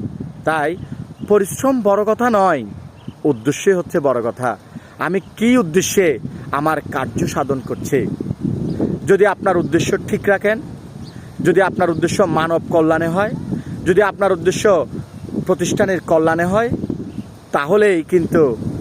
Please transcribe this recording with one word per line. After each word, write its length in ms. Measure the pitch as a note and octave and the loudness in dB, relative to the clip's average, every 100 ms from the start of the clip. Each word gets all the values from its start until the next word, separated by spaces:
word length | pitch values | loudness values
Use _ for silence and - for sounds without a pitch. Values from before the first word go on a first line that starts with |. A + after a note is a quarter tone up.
| - - - - | -10 -10 -12 -8
তাই 340 | - D#3+ D3+ F3+ - - - - - | -4 -2 -2 -4 -10 -14 -14 -10 0
পরিশ্রম 540 | G#3 G3 - C4 C4 | 2 2 -2 0 2
বড় 220 | G3+ G3 | 2 2
কথা 260 | G#3 G#3+ A#3+ | 2 0 2
নয়, 360 | G#3+ F#3+ D3+ G#2 - - - - - | 4 4 2 -4 -12 -16 -18 -18 -4
উদ্দেশ্যই 500 | D#3 B2 A#2 C#3 - | -2 0 0 0 2
হচ্ছে 260 | F#3 E3+ F3+ | 2 2 0
বড় 220 | C#3 A#2+ | 2 0
কথা। 360 | A#2 A2 B2 G2+ - - - - | -2 -2 -4 -4 -10 -18 -16 -6
আমি 200 | C#3+ F#3 - - | -4 -4 -6 0
কী 200 | A3 B3+ | 4 4
উদ্দেশ্যে 640 | F3 E3 E3 - E3+ A#2 - - - | 4 2 2 2 2 2 -4 -12 -6
আমার 300 | C#3 D3+ D3+ - | -2 0 -2 -4
কার্য 360 | C#3+ B2+ - D#3+ | -4 -4 -4 -4
সাধন 320 | - C3+ C3+ | -2 -2 -4
করছি? 480 | - B2 - C#3 G#2+ - - - - - - - - - - | -4 -8 -2 0 0 -4 -6 -4 -4 -4 -4 -2 -4 -2 0
যদি 180 | F#3+ G3+ | 2 2
আপনার 320 | F#3 G3 F3 | 0 0 0
উদ্দেশ্য 400 | D3+ D#3+ - F#3+ - | 0 0 0 -4 -2
ঠিক 220 | G#3 - | -4 0
রাখেন, 320 | G3 G3+ A3 - - - - - - - - | 0 0 -2 -6 -16 -16 -16 -16 -16 -16 -4
যদি 180 | D3+ F3 | 2 4
আপনার 280 | F#3 E3+ F3+ | 2 2 0
উদ্দেশ্য 340 | E3 E3 - | 0 0 2
মানব 380 | F#3+ D#3+ D#3+ E3 - | 2 2 0 0 0
কল্যাণে 380 | E3+ D#3+ D#3+ E3 | 2 4 2 0
হয়, 240 | F3 G#3+ - - - - - D#3 | 0 -2 -4 -6 -8 -6 -6 0
যদি 160 | F#3 | 4
আপনার 300 | G3+ F#3 G3 | 4 2 0
উদ্দেশ্য 540 | F#3 E3 E3+ G#3+ F3+ A#2+ - - - - - - | 2 0 2 4 4 2 -6 -12 -14 -8 -6 -2
প্রতিষ্ঠানের 540 | F#3 F3 - G3 F3+ | 0 0 0 0 0
কল্যাণে 460 | - E3 D#3+ D#3+ F3 | 2 2 4 2 2
হয়, 240 | G3+ A#3 - - - - - - - - | 2 0 -2 -6 -8 -8 -12 -14 -16 -4
তাহলেই 520 | D#3 C#3+ G#3 G#3 F3+ | -2 2 4 4 2
কিন্তু 540 | D3+ F3+ D#3+ E3+ D3 A2 - - | 2 2 4 4 4 2 -4 -6